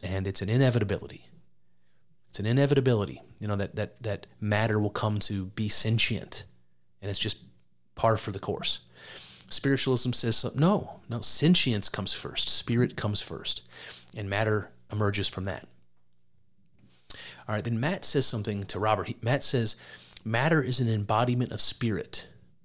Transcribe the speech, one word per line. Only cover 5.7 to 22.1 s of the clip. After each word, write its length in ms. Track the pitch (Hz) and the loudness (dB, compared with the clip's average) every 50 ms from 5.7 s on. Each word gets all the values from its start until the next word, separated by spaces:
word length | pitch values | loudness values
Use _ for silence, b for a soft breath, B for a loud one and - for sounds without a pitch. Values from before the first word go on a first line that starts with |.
sentient, 720 | - - - 113 113 117 - - 113 - - - - - - - - - - - - - - - - - | 0 0 2 2 2 2 2 0 0 -4 -6 -8 -10 -10 -10 -14 -20 -20 -20 -20 -20 -20 -20 -20 -20 -12
and 100 | - 101 | -8 -6
it's 80 | 101 - | -4 -2
just 200 | - 107 - - - - - - - _ _ _ _ _ _ | -2 -2 -4 -6 -10 -20 -20 -20 -20 _ _ _ _ _ _
par 220 | - - 113 110 98 | 2 4 4 4 4
for 140 | - - 98 | 0 -4 -6
the 60 | 98 | -6
course. 420 | - - 98 - - - - - - B B B B B B B B B B B B B | -4 -6 -6 -4 -2 -2 -2 -4 -6 B B B B B B B B B B B B B
Spiritualism 640 | - - - 139 139 131 - 135 131 117 - 127 120 | -4 -2 2 2 2 2 2 2 2 2 2 0 0
says, 240 | - - 117 113 | 0 0 2 2
so-, 160 | - - 123 - | 2 0 -2 0
no, 460 | 127 147 180 208 - - - - - - - | 2 4 4 4 2 0 -4 -14 -18 -10 -8
no, 140 | 113 123 123 | -6 -2 0
sentience 640 | - - - 143 160 180 - - 135 117 104 - - | 0 2 4 6 6 6 6 4 2 2 2 0 -2
comes 240 | - - 95 90 - | -4 -4 -4 -4 -4
first, 380 | - - - 127 - - - | -4 -6 -6 -4 -2 0 0
spirit 460 | - - - - 120 120 123 - - | 0 -2 0 2 2 4 4 2 0
comes 260 | - - 107 104 - - | -2 -2 -2 -2 -2 -4
first, 400 | - 85 - - - - - - B B B B B B B B B B | -6 -10 -6 -4 -4 -6 -6 -8 B B B B B B B B B B
and 140 | 113 104 98 | -8 -6 -2
matter 420 | 98 101 110 110 107 107 92 - - - - - - | 0 0 2 2 2 0 -2 -4 -14 -20 -14 -8 -2
emerges 340 | 101 107 101 98 101 95 | 0 0 0 0 0 -2
from 180 | - - - 92 | -2 -2 -4 -6
that. 220 | 98 82 - - - - - - - - - - - - - - - - - - - - - - - - - - B B B B B B B B B B B B - | -6 -8 -8 -12 -18 -20 -20 -20 -20 -20 -20 -20 -20 -20 -20 -20 -20 -20 -20 -20 -20 -20 -20 -20 -20 -20 -20 -20 B B B B B B B B B B B B -4
All 60 | 107 | -4
right, 100 | 107 - | -4 -2
then 160 | 120 117 113 | -2 -2 0
Matt 240 | 123 156 190 185 - | 0 -2 -2 -2 -2
says 220 | - - 147 - | 0 2 2 2
something 360 | - - 113 101 113 104 101 98 | 2 0 0 -2 -2 -4 -4 -4
to 140 | - - 95 | -6 -4 0
Robert. 300 | 101 110 110 104 87 - | 2 2 2 2 0 -6
He, 80 | - - - | -6 -4 0
Matt 200 | 113 131 139 - | 0 0 2 0
says, 340 | - - 127 113 107 - B B B B B B B B B B | 2 2 2 2 0 -2 B B B B B B B B B B
"Matter 400 | 113 110 117 131 156 165 156 131 | -2 0 2 2 4 4 2 2
is 180 | 127 123 - | 2 0 0
an 80 | 127 113 | 2 2
embodiment 640 | 113 107 98 101 110 107 120 123 123 123 123 - | 2 0 0 2 2 4 4 4 2 0 0 -2
of 120 | - 107 - | 0 0 0
spirit, 640 | - - - 120 117 104 85 - - | 0 0 -2 -2 -2 -2 -2 -4 -6